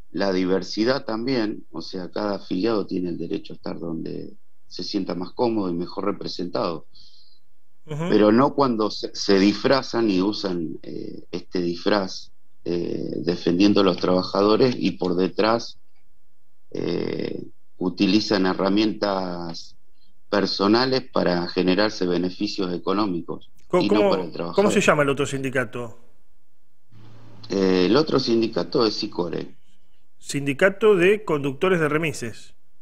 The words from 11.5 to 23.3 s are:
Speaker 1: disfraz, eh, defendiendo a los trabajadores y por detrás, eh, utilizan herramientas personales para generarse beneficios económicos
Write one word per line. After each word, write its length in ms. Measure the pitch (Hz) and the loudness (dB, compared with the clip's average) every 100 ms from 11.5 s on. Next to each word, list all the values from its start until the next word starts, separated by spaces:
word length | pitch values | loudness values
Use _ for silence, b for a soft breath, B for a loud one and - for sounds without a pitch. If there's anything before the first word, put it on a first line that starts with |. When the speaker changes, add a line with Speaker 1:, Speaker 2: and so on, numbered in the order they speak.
| 92 | -2
Speaker 1:
disfraz, 720 | 87 87 - 104 95 - - - - - - | -2 -2 2 2 2 -6 -10 -12 -12 -8 -4
eh, 480 | 87 82 78 - - | -2 -2 -4 -4 -4
defendiendo 560 | 82 90 - 87 104 104 | -2 0 2 6 6 6
a 60 | 98 | 4
los 100 | 87 | 4
trabajadores 800 | 87 92 90 98 101 107 127 123 | 4 2 2 4 4 6 4 2
y 140 | 95 | -2
por 240 | 90 90 87 | 0 0 2
detrás, 600 | 92 - 107 117 - - - - - - - - - - - | 2 2 2 2 -2 -12 -12 -12 -12 -12 -12 -12 -12 -12 -10
eh, 720 | - 85 85 - - - - - - - - | -6 -4 -2 -2 -4 -4 -6 -8 -12 -12 -4
utilizan 680 | 90 - 101 104 107 101 95 | -2 2 4 4 4 2 2
herramientas 1300 | 87 95 98 110 104 101 95 92 87 85 85 - - - - - - - | 2 2 2 2 0 0 0 -2 -4 -6 -8 -10 -12 -12 -12 -14 -12 -2
personales 720 | 101 92 - 98 113 131 131 - | 2 2 2 4 4 4 0 0
para 340 | 95 87 87 87 | 0 2 2 0
generarse 580 | - 90 92 107 - 90 | 2 2 4 2 2 0
beneficios 680 | 87 90 - 104 - 92 | 2 0 -2 -4 -2 -2
económicos 760 | 87 87 98 107 85 - | -2 -2 0 0 -2 -6